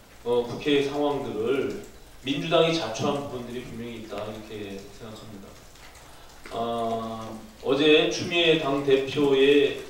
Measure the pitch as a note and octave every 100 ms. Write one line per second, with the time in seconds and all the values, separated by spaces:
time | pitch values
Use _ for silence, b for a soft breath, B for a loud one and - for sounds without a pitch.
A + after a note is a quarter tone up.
0 | - - A#2+ A#2+ A#2+ - D3+ C#3+ C#3 D3
1 | C#3+ C3 A#2 G#2+ A#2 C3+ - - - -
2 | - - B2+ D#3+ E3 E3 E3 E3 - -
3 | - - - B2 A#2 B2 - A2+ A#2+ A2+
4 | - G#2 A2 A2 - A2 G2+ G2 - -
5 | A2+ G#2+ G#2+ G2+ G2 - - - B B
6 | B B B - - A#2+ A#2 A#2 A2+ A2+
7 | A2+ A2+ A2+ - - - - C#3+ D3+ D#3
8 | - - E3+ E3+ E3+ D#3+ C#3 C#3+ C#3 C3+
9 | - D3 C#3 C3+ C#3 C#3+ C3+ -